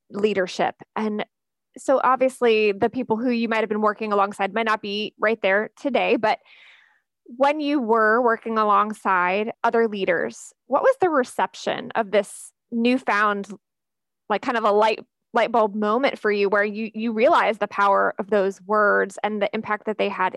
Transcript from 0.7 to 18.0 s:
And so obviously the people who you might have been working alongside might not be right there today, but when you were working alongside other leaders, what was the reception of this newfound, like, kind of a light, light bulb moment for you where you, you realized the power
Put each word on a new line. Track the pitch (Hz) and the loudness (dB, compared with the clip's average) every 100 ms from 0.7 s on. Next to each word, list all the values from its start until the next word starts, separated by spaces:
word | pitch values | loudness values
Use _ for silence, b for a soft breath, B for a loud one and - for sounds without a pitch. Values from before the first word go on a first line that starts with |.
| - - | -4 -12
And | - 220 214 - _ _ _ _ - | -6 -6 -6 -8 _ _ _ _ -12
so | - 262 | 0 0
obviously | - 254 262 254 240 220 214 | 2 2 0 0 2 2 2
the | 196 233 | 0 -2
people | 262 247 220 | -2 -4 -2
who | 254 | -2
you | 233 226 | -2 0
might | 220 | -2
have | 214 | -2
been | 214 | 0
working | 214 208 220 | 0 -2 -2
alongside | 202 196 202 196 | 0 0 -2 -4
might | 202 | -2
not | 226 214 | -2 -2
be | 208 202 214 - | -4 -6 -6 -4
right | 214 226 | -2 0
there | 196 196 220 - | 2 0 0 -6
today, | 285 240 180 240 | -2 0 2 0
but | 214 185 b b b b b b b _ - | 0 -2 b b b b b b b _ -20
when | 247 277 302 | 0 0 2
you | 285 294 | -2 -2
were | 220 226 214 226 | 2 2 4 4
working | 247 220 226 220 | 2 0 -2 -2
alongside | 214 202 208 214 214 185 180 190 220 - | 2 2 2 -2 0 0 2 0 -4 -2
other | 233 233 226 | 0 2 0
leaders, | 208 190 170 240 226 - _ _ | 0 -2 0 -2 -8 -20 _ _
what | 247 | 2
was | - 508 | 2 2
the | 370 | 2
reception | 302 247 - 190 - - 143 240 | 0 -2 -2 -4 -4 -6 -6 -6
of | - 208 | -4 0
this | 208 202 - - _ _ | 0 0 -8 -20 _ _
newfound, | 233 233 254 254 202 208 202 196 190 _ _ _ _ _ _ _ | -2 0 0 0 0 2 0 -6 -14 _ _ _ _ _ _ _
like, | 202 | -4
kind | - 240 | -2 0
of | |
a | 214 | 2
light, | 208 220 - - _ _ | 4 2 0 -8 _ _
light | 240 226 | 0 2
bulb | 233 214 | 2 0
moment | 208 208 226 277 - | 0 0 0 0 -2
for | 214 | -2
you | 208 202 | 0 2
where | 202 | 2
you, | 208 202 220 | 0 -4 -8
you | 214 233 | -6 -6
realized | 220 262 294 196 214 | 2 4 4 2 -2
the | 208 | -4
power | - 202 196 | 0 2 4